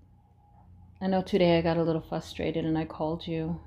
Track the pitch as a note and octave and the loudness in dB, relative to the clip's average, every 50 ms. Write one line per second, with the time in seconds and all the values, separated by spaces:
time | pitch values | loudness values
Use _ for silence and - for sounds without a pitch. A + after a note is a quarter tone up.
0 | - - - _ _ _ _ _ _ _ - - - - - - - - - - | -20 -20 -20 _ _ _ _ _ _ _ -20 -20 -20 -20 -20 -20 -20 -20 -10 -4
1 | F#3+ F#3+ F#3+ F#3 F#3 - G#3 F#3 F3+ F3 E3+ E3 E3 E3+ E3 E3+ E3 E3 D#3+ D#3+ | 0 2 2 2 2 2 2 4 6 6 6 4 4 2 2 2 2 0 0 -2
2 | - - E3+ E3 - - - - E3 D#3+ D#3+ E3 D#3+ D#3+ D#3+ D#3+ D#3+ D#3+ - - | -2 -4 -6 -6 -6 -8 -8 -4 -4 -2 -2 -2 -2 0 0 -2 -2 -4 -6 -6
3 | D#3+ D#3 E3 E3+ - F3 E3 D#3+ D#3+ E3 E3+ D#3+ - | -4 -4 -4 -4 -6 -6 -4 -4 -4 -4 -6 -8 -8